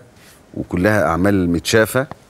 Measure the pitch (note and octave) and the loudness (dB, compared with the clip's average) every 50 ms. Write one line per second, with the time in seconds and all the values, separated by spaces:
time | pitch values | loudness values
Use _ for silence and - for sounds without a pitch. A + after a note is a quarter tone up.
0 | - - - - - - - - _ _ - - - - - F2 F2+ G#2+ G#2+ G2+ | -6 -18 -20 -20 -20 -20 -20 -20 _ _ -12 -12 -8 -6 -4 0 0 2 2 2
1 | D2+ D#2 E2 E2+ F#2 G2+ G2+ F#2+ F2+ E2+ E2+ E2 - - - A2 A2 - - B2+ | 0 0 0 0 0 2 2 2 0 0 -2 -2 -2 0 2 2 2 2 0 -4
2 | C#3+ - - - - | -4 -6 -10 -20 -20